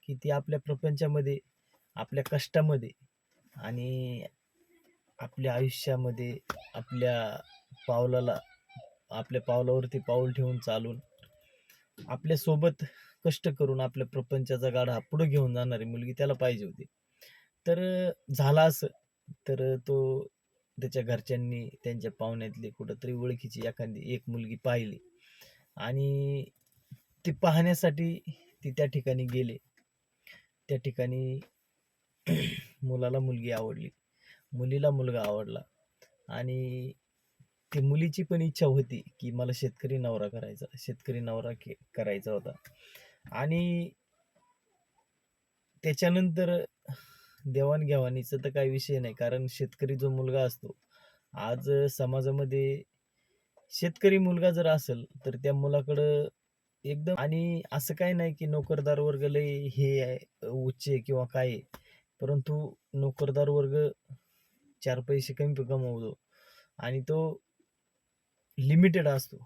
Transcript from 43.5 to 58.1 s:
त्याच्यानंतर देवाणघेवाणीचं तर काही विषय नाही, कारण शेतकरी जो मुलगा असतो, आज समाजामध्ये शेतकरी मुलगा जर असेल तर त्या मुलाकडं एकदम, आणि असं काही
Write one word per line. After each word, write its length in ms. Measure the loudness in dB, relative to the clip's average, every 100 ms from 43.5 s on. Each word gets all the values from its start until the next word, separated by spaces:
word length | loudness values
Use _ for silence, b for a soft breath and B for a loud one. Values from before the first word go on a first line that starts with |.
| 0 2 0 -2 -10 _ _ _ _ _ _ _ _ _ _ _ _ _ _ _ _ _ _
त्याच्यानंतर 840 | -2 2 4 4 2 2 2 0 -2 _ -14 -14 B B B B -4
देवाणघेवाणीचं 880 | 0 2 2 2 2 2 -2 -4 -4
तर 60 | -2
काही 200 | 0 0
विषय 280 | 0 -2 -2
नाही, 160 | -2
कारण 320 | -2 -2 -2 -4
शेतकरी 460 | -4 -6 -4 -4 -2
जो 140 | 0
मुलगा 300 | 0 0 2
असतो, 340 | 0 -2 -14 -18 _ b b b b
आज 380 | -8 -4 -4 2 2 2
समाजामध्ये 920 | 0 -2 0 0 0 0 0 0 -2 -8 _ _ _ _ _ _ _ _
शेतकरी 480 | -4 -4 4 6 6
मुलगा 320 | 4 4 4
जर 160 | 4 4
असेल 380 | 4 2 -6 -6 -10 -8
तर 100 | -4
त्या 180 | 0
मुलाकडं 760 | 0 2 0 0 2 4 2 0 _ _ _ _ _
एकदम, 300 | -6 -4 -2 0
आणि 440 | 0 0 0 -2 -2
असं 220 | -4 -4
काही 180 | 0 2